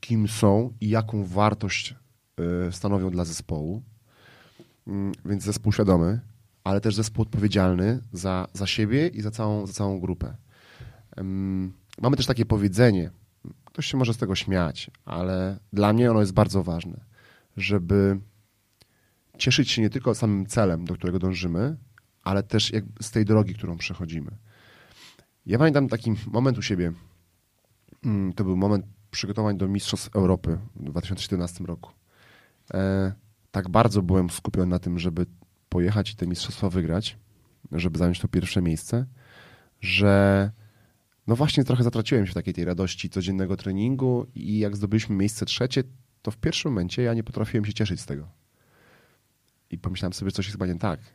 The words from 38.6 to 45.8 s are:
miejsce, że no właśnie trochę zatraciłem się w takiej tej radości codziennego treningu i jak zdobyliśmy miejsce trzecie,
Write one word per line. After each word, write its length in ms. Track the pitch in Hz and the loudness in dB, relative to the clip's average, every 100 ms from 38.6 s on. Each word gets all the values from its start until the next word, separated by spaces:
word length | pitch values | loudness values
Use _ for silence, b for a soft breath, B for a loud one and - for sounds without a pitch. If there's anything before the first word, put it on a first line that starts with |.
miejsce, 440 | 87 80 - 117 131 B B B B B B _ | 0 -2 -2 -4 -4 B B B B B B _
że 720 | 98 104 101 98 98 98 98 b b b b b _ _ - | -2 2 4 6 6 4 2 b b b b b _ _ -2
no 100 | 117 | 2
właśnie 280 | 147 - | 2 2
trochę 200 | 131 123 | 2 2
zatraciłem 420 | 120 113 110 131 95 | 2 0 0 2 2
się 60 | |
w 20 | |
takiej 200 | 87 85 | -2 -4
tej 100 | 87 | -2
radości 460 | 87 90 92 - 90 | -2 0 -2 -4 -6
codziennego 460 | 98 90 95 92 95 | -4 -2 -2 -2 -2
treningu 720 | 98 95 113 131 131 123 - | -2 -2 0 0 0 0 -4
i 240 | - 87 107 | -10 -4 0
jak 180 | 104 101 | 0 -2
zdobyliśmy 400 | 101 110 110 98 | 2 2 2 0
miejsce 300 | 101 107 90 | 0 -2 -6
trzecie, 360 | - 127 135 | -2 -2 -2